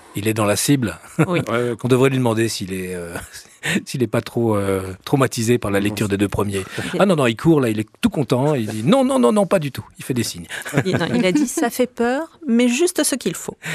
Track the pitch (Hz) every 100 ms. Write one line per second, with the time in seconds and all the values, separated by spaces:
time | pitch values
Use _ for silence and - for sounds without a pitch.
0 | - - 95 107 104 101 - 143 113 85
1 | - - 156 175 - 117 123 117 123 123
2 | 139 131 123 110 113 - 92 95 92 90
3 | 85 87 - - - - - 170 - 143
4 | 113 120 - - 117 104 98 98 95 92
5 | - 147 127 - 113 123 107 101 104 104
6 | 101 98 101 - 101 98 95 - 101 175
7 | 196 165 127 113 165 160 127 110 107 _
8 | - - - 123 143 147 107 110 113 262
9 | 262 262 240 214 196 196 147 - - -
10 | - 123 110 85 85 - - 147 185 -
11 | - 240 185 285 277 - 240 - 247 -
12 | 233 262 320 - 311 233 247 247 349 -
13 | 302 262 - 160 - - -